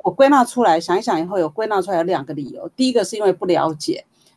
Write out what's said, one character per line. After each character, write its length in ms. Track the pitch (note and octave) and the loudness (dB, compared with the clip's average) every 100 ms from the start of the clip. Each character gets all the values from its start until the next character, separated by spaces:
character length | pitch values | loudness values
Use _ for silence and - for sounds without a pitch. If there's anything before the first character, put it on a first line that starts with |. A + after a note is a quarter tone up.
我 60 | F3 | 0
归 160 | E3 C4+ | 4 6
纳 160 | C#4 | 6
出 180 | A#3+ B3 | 4 2
来， 160 | G#3 E3 | 2 2
想 180 | E3+ F3+ | 0 -2
一 60 | |
想 180 | B3 E3 | 0 -2
以 40 | |
后 160 | F3 G3 | -2 -2
有 80 | D#3 | -2
归 180 | A3 A3 | -2 -2
纳 160 | G3+ | -2
出 80 | F#3 | -2
来 60 | E3+ | -2
有 80 | |
两 200 | E3+ D#3+ | 0 -4
个 80 | C#3 | -4
理 180 | D3 B2+ | -10 -10
由。 200 | - - - | -12 -10 -2
第 100 | B3+ | 0
一 60 | |
个 120 | A#3+ | 0
是 120 | F3+ G#3 | -2 0
因 80 | |
为 80 | G3+ | 0
不 140 | F#3 F#3 | 0 0
了 280 | D#3+ D#3 | 0 0
解， 320 | D#3 - - - _ _ | -2 -6 -8 -10 _ _